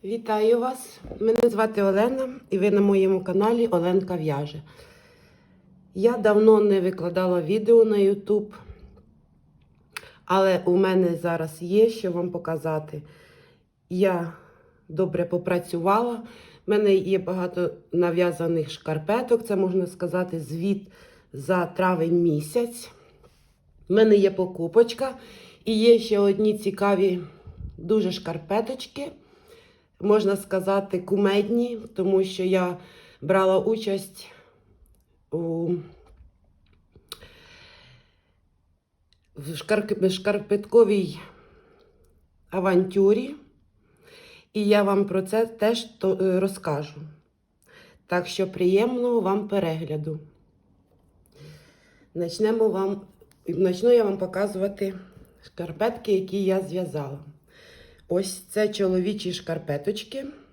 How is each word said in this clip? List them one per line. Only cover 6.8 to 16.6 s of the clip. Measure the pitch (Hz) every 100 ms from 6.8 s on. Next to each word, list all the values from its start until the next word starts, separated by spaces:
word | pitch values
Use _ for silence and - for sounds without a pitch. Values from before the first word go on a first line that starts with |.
викладала | 185 185 170 175 185 180
відео | 156 214 214 233
на | 220 208
YouTube, | 196 202 - 208 208 - - - - - _ _ _ _ _ _ _ _ _ - - -
але | - 185 190 180
у | 185 180
мене | 190 185 180
зараз | 165 170 170 160 -
є, | 175 202 226
що | 226 185
вам | 170 180
показати. | 175 - 160 160 156 156 151 - - - - _ _ _ _ _
Я | 180 190 180 170 - - _ _ _ _
добре | 156 185 180
попрацювала. | 175 175 175 180 - 170 175 208 240 233 233 - - -